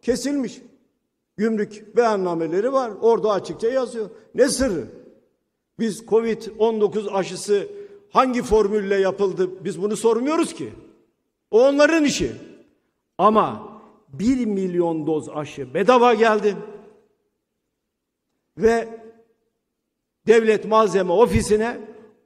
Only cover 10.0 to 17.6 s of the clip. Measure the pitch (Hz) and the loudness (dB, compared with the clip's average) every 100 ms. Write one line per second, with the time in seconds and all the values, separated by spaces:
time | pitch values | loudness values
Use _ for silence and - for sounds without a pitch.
10 | 226 226 269 330 311 - 117 - - _ | 0 0 0 -2 -2 -6 -12 -14 -20 _
11 | _ _ _ _ _ 214 269 285 294 330 | _ _ _ _ _ 2 4 4 4 4
12 | 285 - 135 107 - - _ _ _ _ | 0 -2 -6 -8 -18 -20 _ _ _ _
13 | _ - 202 214 - 110 - - - _ | _ 0 2 2 0 -4 -16 -20 -20 _
14 | _ 135 214 262 220 196 185 175 170 160 | _ -4 -2 0 0 -2 -2 0 0 -2
15 | 151 156 - 151 143 - 123 147 202 254 | -2 -4 -4 -8 -10 -10 -8 -2 4 4
16 | 240 220 226 214 208 175 - - - _ | 4 4 4 2 0 -4 -8 -18 -20 _
17 | _ _ _ _ _ _ | _ _ _ _ _ _